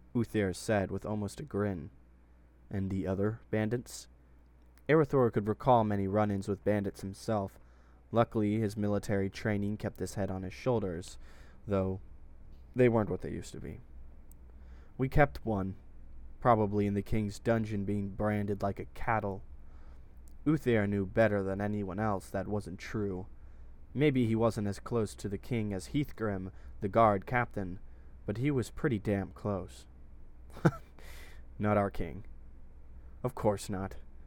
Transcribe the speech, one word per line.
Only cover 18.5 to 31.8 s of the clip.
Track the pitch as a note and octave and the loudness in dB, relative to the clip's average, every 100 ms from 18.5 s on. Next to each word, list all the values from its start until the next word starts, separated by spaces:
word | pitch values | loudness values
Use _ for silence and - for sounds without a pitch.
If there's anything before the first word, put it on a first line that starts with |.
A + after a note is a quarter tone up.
| G2 | 0
like | G2 G2 | -2 -2
a | - | -8
cattle." | - - A2 G#2 G2 - - - - - - - - - - D3 | -4 0 0 0 -4 -8 -14 -14 -16 -16 -16 -16 -16 -16 -2 0
Uthir | D#3 B2+ A2+ G2+ | 2 4 4 4
knew | G2+ F#2+ | 2 2
better | A2+ A2 G2+ | 4 6 4
than | F#2+ F#2+ | 0 0
anyone | G#2 G#2 F#2+ F#2 | 0 -2 -2 -2
else | A2 G2 - | 0 0 -2
that | G2 F#2+ | -4 -2
wasn't | G#2 F2+ F#2+ | -2 -4 -10
true. | - A2+ G2+ F#2 F#2 - - - - - - | -6 -2 -2 -4 -8 -14 -16 -16 -16 -16 -8
Maybe | A#2+ D3+ C3 A2+ | 2 4 4 4
he | A2 | 4
wasn't | A#2 A2 G#2 | 4 2 -2
as | G2 | -4
close | - A#2 G#2 - | -2 -2 -2 -4
to | G#2 | -6
the | G2 | -6
king | - A#2 G#2+ | -4 -2 0
as | F#2+ - | -4 -2
Heathgrim, | C#3+ C#3+ - A2 G2 F#2 - - - | -2 -2 -2 -2 -2 -6 -10 -14 -6
the | G2+ | 2
guard | G#2+ A2+ G2+ - | 6 6 6 2
captain, | B2 A#2+ - F#2 F2+ - - - - - | 0 0 -4 -6 -8 -12 -16 -16 -8 -6
but | G#2 | -2
he | C#3 | 0
was | C#3 A2 | 0 -2
pretty | - D#3 A2 | -2 0 0
damn | A2 G2 F#2+ | 2 0 -2
close. | - G#2+ G2 F2+ - - - - - - - - - | -4 -4 -2 -4 -12 -18 -18 -16 -16 -16 -16 -14 4
<laughs> | - - - - - - - - - - | 4 4 -2 -16 -14 -14 -14 -14 -14 -2
"Not | G#2 | 4
our | G#2 | 4